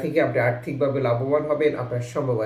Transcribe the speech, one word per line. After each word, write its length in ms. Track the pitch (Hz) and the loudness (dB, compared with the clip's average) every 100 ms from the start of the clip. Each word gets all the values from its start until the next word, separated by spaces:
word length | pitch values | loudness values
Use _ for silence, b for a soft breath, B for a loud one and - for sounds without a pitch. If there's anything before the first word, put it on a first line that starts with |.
থেকে 160 | 151 156 127 | 0 2 2
আপনি 120 | 127 120 | 2 0
আর্থিকভাবে 480 | 123 165 131 139 127 120 | 0 -6 -2 0 2 0
লাভবান 380 | 120 135 151 151 | 0 2 0 0
হবেন, 220 | 147 151 143 | 2 2 0
আপনার 200 | 120 123 - | -4 -4 -4
সম্ভব 240 | 151 131 113 | -4 -2 0